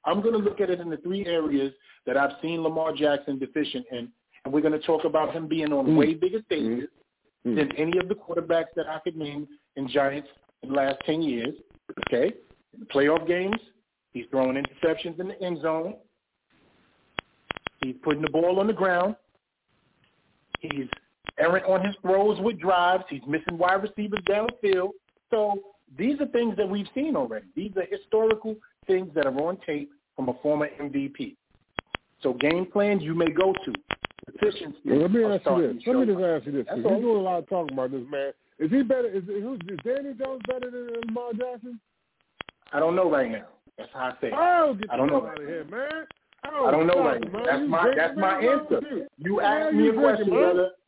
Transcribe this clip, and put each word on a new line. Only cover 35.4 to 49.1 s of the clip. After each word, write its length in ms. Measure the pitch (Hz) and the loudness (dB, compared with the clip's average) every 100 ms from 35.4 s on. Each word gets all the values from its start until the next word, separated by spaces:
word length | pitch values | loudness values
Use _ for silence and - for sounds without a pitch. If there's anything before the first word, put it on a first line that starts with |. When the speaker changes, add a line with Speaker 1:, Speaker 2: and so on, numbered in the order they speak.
Speaker 1:
starting 340 | - 139 147 120 | 2 4 2 0
Speaker 2:
this. 80 | |
Speaker 1:
to 80 | 226 | 0
Speaker 2:
Let 80 | 262 | 2
me 140 | 240 | 2
Speaker 1:
show 60 | 185 | 2
Speaker 2:
just 40 | |
Speaker 1:
up. 140 | 180 160 | 2 0
Speaker 2:
ask 80 | 147 | -2
you 60 | |
this, 140 | 139 117 | -4 -4
Speaker 1:
That's 100 | 208 | -2
Speaker 2:
'cause 20 | 208 | 2
you're 80 | |
Speaker 1:
all. 80 | 220 | 2
Speaker 2:
doing 160 | 240 214 | 2 2
a 40 | |
lot 160 | 185 175 | 2 -2
of 100 | 156 | -2
talking 240 | 185 156 | -4 -2
about 180 | 135 127 | -4 -4
this, 160 | 135 123 | -6 -6
man. 240 | 147 139 - _ _ | -6 -6 -10 _ _
Is 140 | 160 | 0
he 100 | 254 | 2
better? 260 | 240 262 240 | 2 0 0
Is, 160 | 196 180 | -4 -6
who's, 340 | 202 220 254 170 | -6 -6 -10 -10
is 120 | 185 | -8
Daniel 300 | 233 269 277 233 | -4 -4 -6 -8
Jones 260 | 262 262 214 | -8 -8 -6
better 240 | 254 247 | -6 -6
than 160 | 247 240 233 233 | -10 -10 -8 -6
Lamar 260 | 226 240 | -6 -6
Jackson? 460 | 220 254 247 247 233 _ _ _ _ _ _ - _ - | -6 -8 -8 -14 -18 _ _ _ _ _ _ -18 _ -6
Speaker 1:
I 80 | 143 | 0
don't 160 | 160 185 | 2 4
know 160 | 180 | 4
right 180 | 147 120 | 2 0
now. 180 | 107 - _ _ - | -4 -12 _ _ -20
That's 140 | 107 | -16
how 60 | 131 | -6
I 120 | 127 - | -8 -4
say 60 | 139 | -4
it. 40 | 277 | 2
Speaker 2:
Oh, 380 | 349 349 311 | 4 6 4
get 160 | 214 - | 0 -4
Speaker 1:
I 80 | 120 | 0
don't 100 | 139 | 2
Speaker 2:
the 60 | |
hell 80 | 139 | 2
Speaker 1:
know. 60 | - | 0
Speaker 2:
out 140 | - | -10
of 60 | 147 | -10
here, 180 | 165 151 | -10 -8
man. 420 | 214 285 320 311 - _ _ | -8 -6 -8 -12 -20 _ _
Speaker 1:
I 280 | 277 302 254 | -8 0 2
don't 160 | 147 165 | 4 4
know 60 | |
Speaker 2:
stop 120 | 180 156 | 4 2
Speaker 1:
right 160 | 123 | 0
Speaker 2:
it, 120 | 110 | -4
Speaker 1:
now. 60 | 202 | -4
Speaker 2:
man. 60 | - | 0
Speaker 1:
That's 160 | 139 | 0
Speaker 2:
You 60 | 147 | 0
Speaker 1:
my, 140 | 165 | 2
Speaker 2:
drinking, 160 | 175 277 | 2 2
Speaker 1:
that's 200 | 165 196 | 0 2
my 240 | 190 190 | 0 4
Speaker 2:
man? 180 | 226 285 | 2 2
Speaker 1:
answer. 200 | 311 - | 2 -2
Speaker 2:
Dude, 260 | 294 233 - | -2 -8 -8